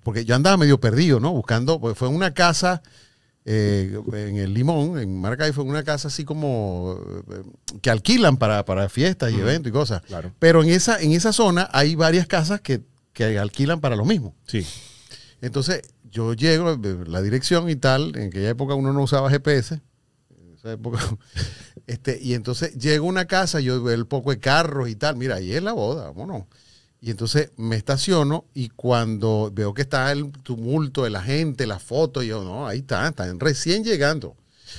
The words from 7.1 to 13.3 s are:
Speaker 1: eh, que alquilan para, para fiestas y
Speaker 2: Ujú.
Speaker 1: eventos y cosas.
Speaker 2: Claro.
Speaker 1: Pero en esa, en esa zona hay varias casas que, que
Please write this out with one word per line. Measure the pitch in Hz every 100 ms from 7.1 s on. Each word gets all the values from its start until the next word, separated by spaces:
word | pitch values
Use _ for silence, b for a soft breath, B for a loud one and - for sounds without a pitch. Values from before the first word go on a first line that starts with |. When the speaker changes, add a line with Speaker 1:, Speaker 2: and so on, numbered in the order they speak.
| 92 95
Speaker 1:
eh, | 95 95 - - 104
que | 127
alquilan | 113 - 247 185 131
para, | 110 104 98
para | 95 98
fiestas | - 170 185 120
y | 104
Speaker 2:
Ujú. |
Speaker 1:
eventos | 104 160 127
y |
cosas. | 127 139 95
Speaker 2:
Claro. | - 90 87 -
Speaker 1:
Pero | 165 165
en | 156
esa, | 180 233 214
en | 156
esa | 170 214
zona | 214 208 175 190
hay | 135 151 160
varias | 160 175 175
casas | 175 160 202
que, | - 123 - _ _
que | - 110